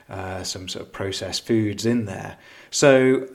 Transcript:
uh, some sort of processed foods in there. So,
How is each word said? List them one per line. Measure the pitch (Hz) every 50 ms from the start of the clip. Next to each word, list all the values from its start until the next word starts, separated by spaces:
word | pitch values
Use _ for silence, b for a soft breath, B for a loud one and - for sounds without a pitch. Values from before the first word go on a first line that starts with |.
| B -
uh, | 98 95 95 95 95 92 90
some | - - 98 92
sort | 92 - - 85
of | -
processed | - - 101 98 95 - 101 90 87 - -
foods | - 117 110 107 104 101 92 101
in | 113 120 120 107
there. | 98 95 104 - 101 - B B B B B B B
So, | - - 156 143 135 131 131 131 131 135 - -